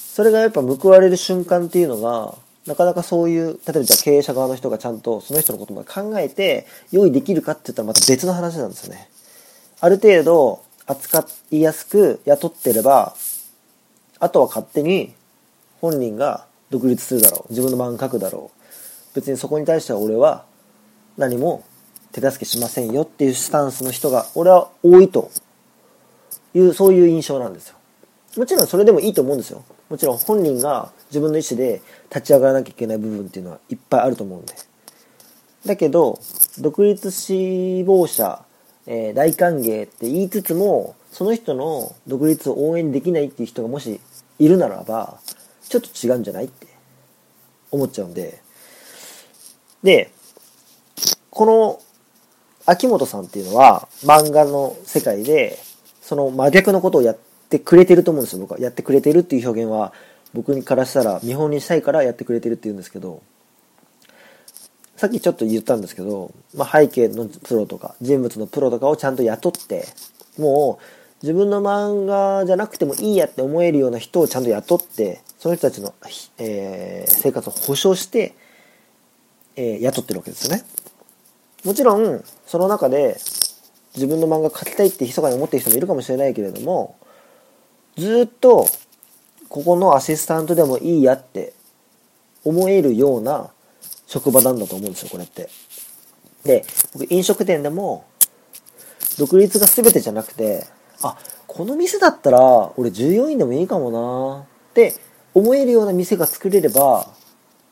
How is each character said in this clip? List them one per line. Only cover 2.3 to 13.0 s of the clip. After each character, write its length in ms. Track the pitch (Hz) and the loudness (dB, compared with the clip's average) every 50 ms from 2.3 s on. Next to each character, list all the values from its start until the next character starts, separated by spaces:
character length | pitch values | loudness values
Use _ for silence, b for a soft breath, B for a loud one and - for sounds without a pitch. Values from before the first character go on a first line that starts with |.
| - - _ _ _ _ - | -12 -18 _ _ _ _ -14
な 100 | 156 143 | -6 -2
か 100 | - 175 | 0 2
な 80 | 180 170 | 2 0
か 100 | 180 170 | -2 -4
そ 220 | - 175 170 170 | -2 -2 0 0
う 40 | 170 | 0
い 80 | 165 165 | 0 -2
う、 220 | 165 160 - - - - | -2 -4 -6 -8 -10 -4
例 40 | |
え 0 | 156 | -2
ば 100 | 156 127 | -2 0
じ 100 | 110 - | 2 0
ゃ 40 | - | 0
あ 40 | - | 2
経 120 | 151 143 | 2 2
営 60 | 147 139 | 2 2
者 100 | - 131 | 0 -2
側 140 | 131 131 127 | -4 -4 -4
の 80 | 131 | -4
人 140 | 127 131 127 | -6 -6 -6
が 80 | 110 110 | -8 -6
ち 80 | - | -8
ゃ 60 | 123 | -10
ん 100 | 113 107 | -10 -8
と 200 | - 120 113 101 | -6 -6 -6 -6
そ 120 | - - 139 | -8 -6 -4
の 80 | 156 | -2
人 100 | 156 - 117 | -2 -2 -4
の 60 | 101 | -6
こ 60 | 104 | -10
と 80 | - 101 | -14 -14
ま 100 | 104 101 | -16 -16
で 60 | - | -14
考 280 | - 196 202 214 220 202 | -12 -12 -10 -8 -6 -6
え 100 | 160 135 | -6 -6
て 360 | - - 196 180 135 107 B B B B B B | -4 -2 -2 0 -2 -2 B B B B B B
用 140 | - 190 202 | 2 4 4
意 60 | 170 | 4
で 100 | 123 135 | 4 2
き 140 | 131 - 190 | 0 0 -2
る 60 | 156 | -2
か 100 | - - | -2 -4
っ 40 | 151 | -6
て 80 | - - | -8 -10
言 80 | - 120 | -10 -8
っ 20 | |
た 60 | - | -8
ら 60 | 110 104 | -6 0
ま 60 | 110 | 2
た 60 | - - - | 4 4 4
別 180 | 131 127 180 | 4 2 0
の 80 | 180 180 | -2 -4
話 240 | 175 175 170 165 160 | -4 -4 -6 -6 -6
な 80 | 123 | -8
ん 40 | 95 | -8
で 80 | - - | -8 -12
す 80 | - | -16
よ 80 | 95 98 | -18 -20
ね。 160 | - - _ b b b b b b b b b b b b b _ | -20 -20 _ b b b b b b b b b b b b b _
あ 80 | - 175 | -2 0
る 100 | 196 196 | 0 4
程 240 | 226 214 196 170 147 | 4 4 6 6 4
度 400 | 160 170 160 139 113 92 - _ _ _ _ _ - | 4 4 4 4 2 0 -4 _ _ _ _ _ -10
扱 400 | 135 - - - - 160 147 - - - - _ | -10 -10 -6 -4 -2 -2 -2 -4 -10 -20 -10 _
い 100 | 160 151 | -2 0
や 120 | 156 156 156 | 0 0 -2
す 120 | - - | -4 -8
く 360 | - - 208 196 147 107 - - | -2 2 2 4 4 2 0 0
雇 220 | 143 143 139 - 160 | 0 0 0 0 -4
っ 60 | - | -8
て 180 | - - 135 | -6 -4 -2
れ 100 | 110 110 | 0 2
ば、 340 | 110 135 139 123 | 4 4 4 4